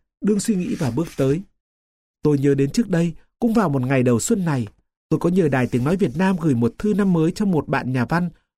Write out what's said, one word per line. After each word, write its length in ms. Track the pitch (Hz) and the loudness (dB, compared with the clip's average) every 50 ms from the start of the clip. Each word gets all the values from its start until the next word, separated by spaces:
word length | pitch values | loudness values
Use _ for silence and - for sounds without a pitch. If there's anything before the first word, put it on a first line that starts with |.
| _ _ _ _ - | _ _ _ _ -2
đương 160 | 190 214 202 | 0 0 0
suy 140 | - - 214 | 0 0 -2
nghĩ 200 | 180 175 - - - | -2 -2 -4 -4 -4
và 120 | 165 120 | -4 -2
bước 160 | 113 143 170 165 - | -2 -4 -4 -4 -4
tới. 260 | - 139 131 143 175 196 - _ _ _ _ _ _ _ _ _ _ _ _ _ _ | -2 0 0 0 -2 -6 -10 _ _ _ _ _ _ _ _ _ _ _ _ _ _
Tôi 160 | - 151 147 139 | 0 2 2 4
nhớ 160 | 131 143 143 | 2 2 2
đến 160 | 139 139 139 | 2 0 0
trước 180 | - 240 233 202 | 0 -2 0 0
đây, 260 | 180 165 170 170 156 - _ _ _ _ | 0 0 0 -2 -4 -8 _ _ _ _
cũng 140 | 240 240 | -2 0
vào 160 | 214 240 202 165 | 2 2 2 2
một 140 | 139 135 | 0 0
ngày 200 | 127 127 139 131 | 0 0 2 2
đầu 180 | 120 127 120 110 | 2 2 2 2
xuân 240 | - - 233 202 180 | 0 0 -2 0 0
này, 220 | 170 143 127 113 - - _ _ _ _ _ _ _ | 0 -2 -2 -4 -6 -10 _ _ _ _ _ _ _
tôi 120 | 160 151 | -2 -2
có 80 | - 175 | 0 0
nhờ 200 | 175 190 175 147 | 2 2 2 2
Đài 180 | 135 131 123 | 2 0 0
Tiếng 180 | 117 - 120 123 | 0 -2 -2 0
Nói 120 | 147 190 | 0 0
Việt 200 | 180 202 139 117 | 0 0 -2 0
Nam 200 | 156 190 190 196 170 | 0 0 0 0 0
gửi 140 | 165 156 131 | 0 0 2
một 200 | 117 117 113 - - | 2 0 0 -2 -2
thư 160 | - 214 202 | -2 0 0
năm 180 | 190 202 190 | 2 2 2
mới 200 | 175 165 160 165 | 2 2 2 0
cho 140 | 170 - 214 | 0 -2 -2
một 220 | 202 180 147 - - | 0 0 0 0 -2
bạn 240 | - 131 - 123 | -4 -4 -2 -2
nhà 120 | 131 131 120 | -2 -2 -2
văn 260 | 117 160 175 180 170 - _ _ _ _ | -2 -2 -2 -2 -4 -6 _ _ _ _